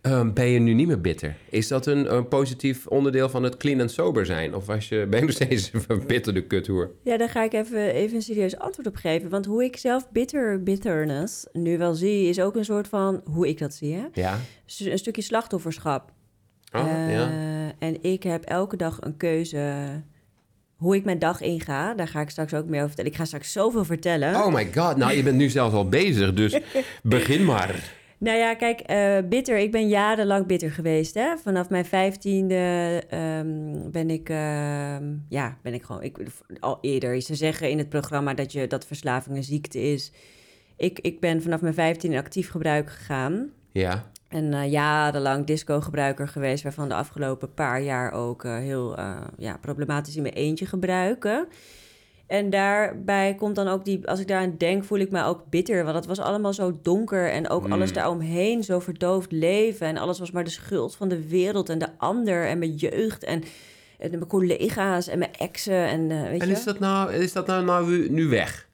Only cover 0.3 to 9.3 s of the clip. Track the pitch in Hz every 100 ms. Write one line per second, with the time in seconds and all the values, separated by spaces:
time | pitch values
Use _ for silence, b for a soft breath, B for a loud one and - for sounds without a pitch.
0.3 | 110 123 123 117 113 170 131 87 80 76
1.3 | 76 - - 110 131 131 143 139 123 120
2.3 | 139 135 127 139 127 - 135 139 131 131
3.3 | 127 127 127 143 135 120 - 175 123 87
4.3 | 85 80 90 95 107 104 107 101 110 151
5.3 | 147 131 123 98 117 98 110 - 120 113
6.3 | 95 85 98 87 95 85 - - 233 233
7.3 | - 220 220 220 233 208 131 208 226 214
8.3 | 214 190 - 381 381 233 - 170 160 170